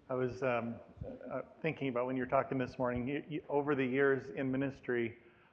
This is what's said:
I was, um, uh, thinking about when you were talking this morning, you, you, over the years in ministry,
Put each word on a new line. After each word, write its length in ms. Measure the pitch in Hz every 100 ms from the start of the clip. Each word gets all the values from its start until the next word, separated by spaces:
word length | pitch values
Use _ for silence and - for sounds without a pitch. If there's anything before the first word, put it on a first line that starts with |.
| -
I 40 |
was, 300 | 127 127 120
um, 320 | 131 120 117 117 - - - - -
uh, 100 | 131 - -
thinking 280 | 160 - 139
about 160 | 120 127
when 100 | 131
you 60 |
were 80 | 127
talking 280 | 135 135 135
this 200 | 123 110
morning, 300 | 123 123 123
you, 160 | 143 -
you, 140 | 151 -
over 260 | 143 143 139
the 80 |
years 440 | 131 135 139 135 113 -
in 160 | 135
ministry, 640 | 131 139 127 - 120 117 - - - -